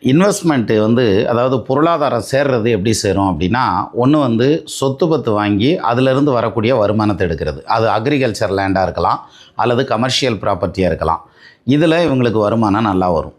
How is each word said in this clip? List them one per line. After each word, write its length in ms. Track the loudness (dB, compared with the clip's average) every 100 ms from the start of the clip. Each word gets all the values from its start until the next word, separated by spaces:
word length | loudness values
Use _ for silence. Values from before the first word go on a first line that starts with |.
இன்வெஸ்ட்மெண்ட் 800 | 0 2 2 2 0 0 0 2
வந்து, 480 | 2 2 2 2 2
அதாவது 320 | 0 0 0
பொருளாதாரம் 600 | -2 0 2 2 0 -2 -2
சேர்றது 360 | -2 0 0 0
எப்படி 260 | 0 0
சேரும் 360 | 0 0 0 0
அப்படின்னா, 360 | 0 0 0 0 -2 -4 0
ஒண்ணு 200 | 2 2
வந்து 420 | 2 0 2 0
சொத்து 440 | -4 -4 -4 -2 0
பத்து 220 | 0 0
வாங்கி 480 | -2 0 0 0 0
அதிலிருந்து 520 | -2 0 2 2 2
வரக்கூடிய 460 | 0 0 -2 0 2
வருமானத்தை 500 | 0 2 0 0 -2
எடுக்கிறது. 360 | -2 -6 -8
அது 240 | -4 0 0
அக்ரிகல்ச்சர் 680 | 0 0 0 -2 -2 -2
லேண்டா 300 | -2 0 0
இருக்கலாம், 460 | -2 -2 -2 -2 -6 -20 -16
அல்லது 300 | -4 -2 0
கமர்ஷியல் 500 | -2 -2 -2 -2 -2
ப்ராப்பர்ட்டியா 460 | -2 -2 -2 -2 0
இருக்கலாம். 500 | 0 0 -2 -4 -6 _ -20 _ 0
இதுல 280 | 2 2 2
இவங்களுக்கு 340 | 2 0 0 2
வருமானம் 440 | 0 2 2 2
நல்லா 280 | 0 0 0
வரும். 220 | 0 -4